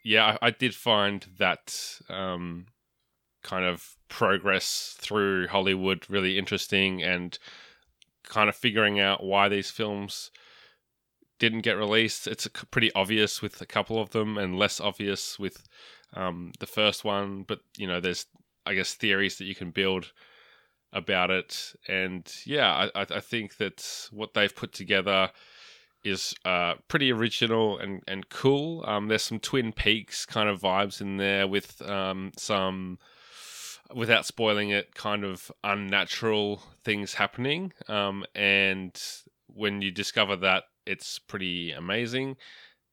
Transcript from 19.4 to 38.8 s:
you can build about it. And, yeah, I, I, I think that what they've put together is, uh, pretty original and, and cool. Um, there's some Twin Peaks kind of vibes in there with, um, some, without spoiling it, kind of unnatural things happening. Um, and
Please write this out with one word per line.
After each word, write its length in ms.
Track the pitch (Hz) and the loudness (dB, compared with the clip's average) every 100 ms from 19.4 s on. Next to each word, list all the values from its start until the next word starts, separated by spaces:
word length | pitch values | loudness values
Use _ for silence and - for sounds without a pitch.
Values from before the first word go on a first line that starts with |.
| 95 | -10
you 80 | |
can 160 | 95 87 | -10 -6
build 420 | 87 95 92 85 _ - - - _ _ _ _ | 0 2 0 -4 _ -20 -20 -20 _ _ _ _
about 380 | 95 87 95 90 | -8 0 2 4
it. 440 | 92 - - - - - | 2 -2 -10 -12 -14 -4
And, 440 | 95 92 92 - - - | -2 -2 -6 -10 -16 -4
yeah, 440 | 147 104 73 104 101 | 2 4 4 0 -2
I, 60 | |
I, 40 | 98 98 | -4 -6
I 40 | |
think 380 | - 117 101 - | -4 -6 -6 -6
that 500 | 101 - - - - | -6 -6 -12 -10 -12
what 220 | 104 107 | -10 -4
they've 220 | 107 101 - | 2 2 0
put 180 | 113 | -12
together 580 | - 95 98 95 95 92 - - - - - _ _ | -10 0 2 4 4 2 -2 -20 -20 -20 -20 _ _
is, 320 | 101 95 - - 92 | -6 -4 -4 -6 -2
uh, 300 | 90 85 82 - | 0 0 -2 -2
pretty 240 | 160 135 | 0 2
original 680 | 113 113 - 117 113 107 98 | 2 0 2 2 4 2 0
and, 260 | 101 95 - | -6 -8 -8
and 220 | 95 - | -10 -8
cool. 540 | - 135 143 156 165 - | 0 2 2 0 -6 -2
Um, 220 | 104 107 | -2 2
there's 160 | 110 | 0
some 160 | - 110 | 0 -4
Twin 320 | - 135 113 | -2 0 0
Peaks 540 | - 104 110 - - - | 2 4 4 0 -8 -4
kind 240 | 113 107 | 0 2
of 120 | 95 | 2
vibes 400 | 95 95 101 - | 2 2 0 -2
in 160 | 101 98 | -6 0
there 300 | 98 98 98 | 2 4 2
with, 340 | 98 - - | 0 -2 -14
um, 500 | - 98 95 95 95 - | -6 -4 -2 -4 -8 -10
some, 600 | - 101 95 92 92 90 _ - - - - - - - _ | -2 0 0 -2 -8 -12 _ -20 -20 -20 -18 -16 -16 -16 _
without 320 | 127 113 113 - | -6 4 4 4
spoiling 440 | - 110 104 104 | 0 2 2 2
it, 240 | 101 - - | 0 -2 -6
kind 280 | 107 104 | -4 -2
of 280 | 98 92 - - | -4 -8 -14 -8
unnatural 960 | 104 101 98 98 90 - 113 107 104 101 - - | -2 -2 2 0 0 -2 0 2 0 -4 -10 -12
things 300 | - 104 98 - | -4 -4 -4 0
happening. 560 | 101 - 131 160 190 - - | 0 0 -4 -2 -6 -12 -6
Um, 380 | 104 101 98 - - | -2 -2 -4 -8 0
and 680 | 101 98 95 95 | 4 4 4 0